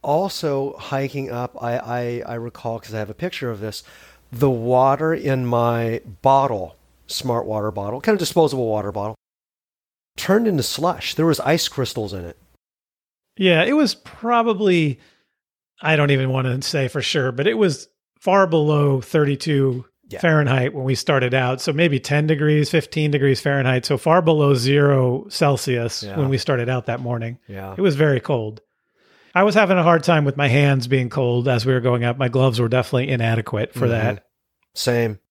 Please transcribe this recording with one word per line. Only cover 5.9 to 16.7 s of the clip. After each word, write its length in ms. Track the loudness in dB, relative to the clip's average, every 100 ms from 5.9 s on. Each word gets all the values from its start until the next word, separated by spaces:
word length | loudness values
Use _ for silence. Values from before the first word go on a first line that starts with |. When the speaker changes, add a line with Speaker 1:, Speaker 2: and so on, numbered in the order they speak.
| -4 -10 -2
Speaker 1:
bottle, 520 | 2 4 2 -4 -8 -14 _ _ _
Smart 400 | -8 -4 -4 -2
water 240 | -4 -4
bottle, 280 | -4 -8 -4
kind 120 | -2 0
of 40 |
disposable 460 | 0 0 0 0 -2
water 240 | -2 -4
bottle, 240 | -6 -8 -10 _ _ _ _ _ _ _ _ _ -12
turned 300 | 0 2 2
into 160 | 0
slush. 500 | -2 -2 -4 -4 -6 0
There 100 | 0
was 140 | 0
ice 260 | 0 0 -2
crystals 460 | -4 -6 -6 -8
in 100 | -8 -12
it. 120 | -16 _ _ _ _ _ _ _ _ _ -2
Speaker 2:
Yeah, 260 | 2 4
it 100 | 2
was 220 | 2 0 -2
probably, 1040 | -14 -10 -2 0 0 0 2 2 2 -2 _ _ _ _ _ _ _ _
I 140 | 0 2
don't 160 | 2
even 180 | 2 0
want 160 | -2 -2
to 200 | -4
say 200 | -4